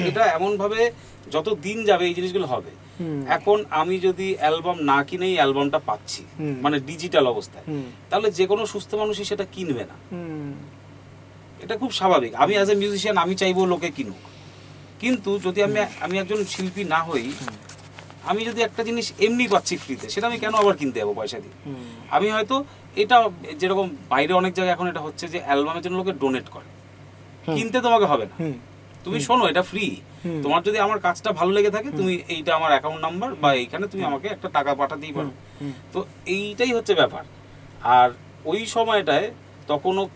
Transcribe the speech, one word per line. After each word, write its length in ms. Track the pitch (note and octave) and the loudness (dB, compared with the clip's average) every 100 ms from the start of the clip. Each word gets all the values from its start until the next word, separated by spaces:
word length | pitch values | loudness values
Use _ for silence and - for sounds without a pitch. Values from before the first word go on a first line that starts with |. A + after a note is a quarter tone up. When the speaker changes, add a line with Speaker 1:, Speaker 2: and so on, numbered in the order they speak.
| F3 | 0
Speaker 1:
এটা 160 | D3+ | 4
এমনভাবে 680 | G#3+ E3 G3 G#3 G3+ A3 A#3 A#3 - - - | 4 4 0 0 0 2 0 0 -14 -20 -4
যত 260 | D#3 D#3 F#3 | -2 -2 -2
দিন 220 | F3+ A3 | -4 0
যাবে 220 | G#3 F3+ F3+ | 4 4 2
এই 80 | |
জিনিসগুলো 320 | F3 F3+ F#3 D3+ | -2 -2 -2 -2
হবে। 240 | B2+ - - - - | -4 -6 -16 -16 -10
Speaker 2:
হুম। 260 | E3 C#3+ C3 | -6 -6 -2
Speaker 1:
এখন 360 | D#3+ G3+ G#3 G#3 | 0 2 2 2
আমি 280 | D#3 E3+ F#3 | 0 0 0
যদি 360 | F#3 F3+ F#3+ F#3+ | 0 0 -2 0
album 400 | D3+ E3 E3+ E3+ | 2 2 0 -2
না 240 | C#3+ C#3 | 2 2
কিনেই 300 | C#3+ F3+ F#3 | 2 -2 0
অ্যালবামটা 440 | F3 C#3+ C#3 C#3 - | 2 4 2 0 0
পাচ্ছি, 460 | - G#2+ - - - - | -2 -6 -8 -12 -12 -8
Speaker 2:
হুম। 180 | D3+ C3 | -6 -2
Speaker 1:
মানে 200 | C#3+ D3 | 0 0
digital 460 | C3+ E3 F3 D#3 B2+ | -4 -8 -2 2 2
অবস্থায়, 380 | A2 - - - | 0 -6 -12 -8
Speaker 2:
হুম। 140 | D3 B2+ - - | -8 -8 -14 -4
Speaker 1:
তাহলে 200 | F#3 G#3+ | 0 0
যে 160 | E3+ F#3 | 2 2
কোনো 200 | G#3 G#3+ | 2 0
সুস্থ 280 | G#3 - | -6 -6
মানুষই 300 | G#3+ G#3+ G3+ | -4 -2 -4
সেটা 200 | G3 G3+ F#3+ | -4 -6 -6
কিনবে 280 | F#3 F3 A#2+ | -6 -6 -4
না। 140 | G2 - - | -6 -14 -14
Speaker 2:
হুম। 400 | F3 E3 D#3 C#3+ C#3 C#3+ - - - - - - - - - | -12 -10 -10 -10 -12 -16 -20 -20 -20 -20 -20 -20 -20 -20 -14
Speaker 1:
এটা 140 | - A3+ | -8 -6
খুব 160 | C3+ | -4
স্বাভাবিক। 420 | - F#3 D#3 A#2 | 0 4 4 2
আমি 200 | A#2 D#3 | 2 4
as 140 | G#3 G3+ | 4 4
a 60 | |
musician 420 | G3+ G#3 G3 G#3 F#3+ | 2 2 0 0 2
আমি 180 | E3+ | 2
চাইবো 320 | F#3+ F#3+ F3+ F#3 | 2 2 4 2
লোকে 240 | E3+ B2+ | 2 -2
কিনুক, 320 | - A2 F#2+ - - - - - - - - | -4 -8 -10 -16 -20 -20 -20 -20 -20 -20 -6
কিন্তু 380 | A#3 B3 G3 G3+ | -2 0 0 -2
যদি 180 | F3+ F#3 | 0 0
আমি, 180 | G3+ G#3 | 2 2
Speaker 2:
হুম। 60 | G3+ - | -2 -4
Speaker 1:
আমি 180 | F3 F#3+ | -4 -2
একজন 260 | F#3+ G#3 | -2 -2
শিল্পী 400 | F#3+ - F#3 F#3 | -2 -4 -4 -4
না 180 | F3+ D#3+ | 0 0
হই, 200 | E3 C#3 | 0 -2
Speaker 2:
হুম। 260 | A#2+ - B2+ - - - - - - - | -4 -8 -10 -12 -16 -20 -20 -20 -20 -8
Speaker 1:
আমি 200 | E3 G3+ | -4 -2
যদি 180 | A3+ A#3 | -2 -2
একটা 200 | A3+ - | -2 -2
জিনিস 300 | A3+ A#3 - - | -2 -2 -4 2
এমনি 300 | G#3+ A#3+ A#3 | 2 4 2
পাচ্ছি 280 | G3 - E3+ | 2 2 -4
ফ্রিতে, 320 | - B2 D3 | -6 -8 -6
সেটা 180 | G3+ A#3 | -4 -2
আমি 120 | A#3 | -2
কেন 160 | G#3+ | 0
আবার 220 | A3 G3+ D#3+ | 4 4 4
কিনতে 220 | C#3 A2+ | 0 -2
যাবো 160 | G#2 | -2
পয়সা 240 | G#2 G#2+ A2+ | -2 -6 -8
দিয়ে? 160 | G2 - D3 | -14 -16 -14
Speaker 2:
হুম। 80 | C3 A#2+ A#2 - | -12 -14 -16 -2
Speaker 1:
আমি 200 | D3+ G#3 | 0 2
হয়তো 340 | G#3+ G#3+ C4+ C#4+ - - - | 0 0 -2 -2 -12 -6 -2
এটা 320 | G#3 B3 G#3+ F3 - D3+ | 6 6 6 0 -10 -2
যেরকম 320 | F3+ G3 F#3 - - | 0 2 0 -6 0
বাইরে 260 | C3 D#3 | 2 4
অনেক 200 | F#3 F#3+ | 4 2
জায়গায় 200 | F#3 F3+ | 2 0
এখন 140 | F3 F3+ | 0 -2
এটা 120 | D#3+ | -4
হচ্ছে 280 | D3+ D3 E3+ | -8 -8 -8
যে 120 | E3+ | -6
অ্যালবামের 380 | C#3+ C#3+ D3 E3+ | 0 2 2 -2
জন্য 140 | F3 F#3 | -4 -2
লোকে 160 | F#3+ | -2
donate 360 | C#3+ C3+ C3 - | -2 0 0 -4
করে, 160 | - - - - - - - - - - | -14 -18 -20 -20 -20 -20 -20 -20 -10 -4
Speaker 2:
হুম। 100 | D3+ | -2
Speaker 1:
কিনতে 240 | A3+ B3+ | 0 0
তোমাকে 240 | A#3+ A#3 | 4 4
হবে 200 | F#3 C3+ | 6 2
না। 200 | G#2 - | 0 -6
Speaker 2:
হুম। 80 | D#3+ B2 - - - - | -6 -8 -12 -20 -20 -16
Speaker 1:
তুমি 120 | F3+ D3+ | -6 -4
Speaker 2:
হুম। 80 | |
Speaker 1:
শোনো, 240 | C#3 B3+ F#3 | 2 4 4
এটা 140 | F3 | 2
free। 340 | F3+ G3 G3 - - - | 0 -2 -4 -6 -12 -10
Speaker 2:
হুম। 180 | F3 D#3+ | -6 -4
Speaker 1:
তোমার 200 | C#3+ E3 | 0 2
যদি 160 | F#3 G#3+ | 2 2
আমার 200 | G3+ G#3+ | 2 2
কাজটা 340 | F3+ F3 A3 | 0 0 -2
ভালো 180 | D#3+ F3+ | 0 2
লেগে 200 | G3+ G3+ | 4 4
থাকে, 180 | G#3 A#3 | 2 -2
Speaker 2:
হুম। 80 | D#3 | -2
Speaker 1:
তুমি 220 | F#3 F3+ - | -2 -2 -4
এইটা 260 | E3 D#3+ | -4 0
আমার 160 | D#3+ D#3+ | 2 4
account 300 | C3+ D#3 D#3+ | 2 2 -4
number 340 | D#3+ F3+ B3+ | -4 -4 -6
বা 200 | D#3 D3 | 0 2
এইখানে 320 | C3 B2 D#3+ G3 | 2 0 -6 -6
তুমি 160 | F#3+ | -4
Speaker 2:
হুম। 100 | D#3 | -4
Speaker 1:
আমাকে 160 | C#3 G3 | -4 -6
একটা 200 | G3 F#3 | -8 -2
টাকা 260 | D3 C#3+ | 0 0
পাঠাতেই 380 | C#3+ C#3 D3+ D#3 | 0 -2 -4 -8
পারো। 140 | D3 C#3+ | -6 -8
Speaker 2:
হুম। 80 | B2+ - - | -10 -18 -12
হুম। 120 | C#3+ B2+ - | -10 -10 -10
Speaker 1:
তো 120 | F3+ - - - | -8 -8 -10 -6
এইটাই 460 | G3 G#3 G#3 B3 | -4 -4 -2 0
হচ্ছে 220 | A#3 A3+ | 0 2
ব্যাপার। 300 | F#3+ - - - - - - - - | 4 2 0 -14 -20 -20 -20 -20 -4
আর 280 | A#2 B2+ B2 A#2+ - - | 4 6 6 2 -14 -12
ওই 220 | D#3 G3+ A3 | -4 -2 0
সময়টায় 640 | A#3 A3+ G#3 D#3 D3 G#3+ - - - - | 0 2 2 2 2 0 -6 -20 -12 -4
তখনও 420 | D3 F#3 F#3+ - | -2 0 0 -2